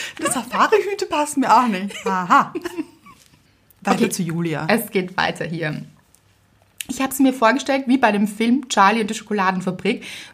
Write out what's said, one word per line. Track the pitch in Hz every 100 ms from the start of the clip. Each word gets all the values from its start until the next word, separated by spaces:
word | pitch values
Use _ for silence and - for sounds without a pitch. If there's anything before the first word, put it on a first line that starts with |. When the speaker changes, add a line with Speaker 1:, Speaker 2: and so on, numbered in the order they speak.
| - -
Speaker 1:
Die | 320
Safari-Hüte | 262 - 190 262 415 370 403 403
passen | 311 294 285
mir | 254 226
auch | 247
nicht. | 185 196 - -
Aha. | 185 175 277 - 339 349 349 - - - -
<laughs> | _ _ _ _ _ _
Weiter | - 190
Speaker 2:
Okay. | 220
Speaker 1:
zu | -
Julia. | 165 165 170 147 156
Speaker 2:
Es | 226 226
geht | 196 180 -
weiter | 175 170 -
hier. | 165 156 - - - _ _ _ _ _ _ _ - -
Ich | -
hab's | 262 -
mir | 269
vorgestellt, | 254 220 262 - 269 262
wie | 269
bei | 220
dem | 202 202
Film | - 226 262 -
Charlie | - 196 220
und | 208
die |
Schokoladenfabrik, | 226 - 208 185 185 180 165 190 247 - - -